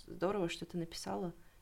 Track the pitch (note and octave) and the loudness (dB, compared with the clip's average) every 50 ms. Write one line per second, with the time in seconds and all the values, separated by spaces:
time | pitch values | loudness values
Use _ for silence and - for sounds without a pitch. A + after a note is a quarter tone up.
0 | - - - - E3+ F#3 G#3 G#3 F3 E3+ - - F3 - - F3 E3 E3 - - | -12 -10 -2 2 4 4 4 4 4 2 2 -2 -4 -2 -2 -2 -2 -2 -4 -4
1 | - F#3+ F#3+ G#3 F#3+ E3+ E3+ - - - - - | -2 -2 0 0 0 -2 -2 -6 -12 -18 -20 -20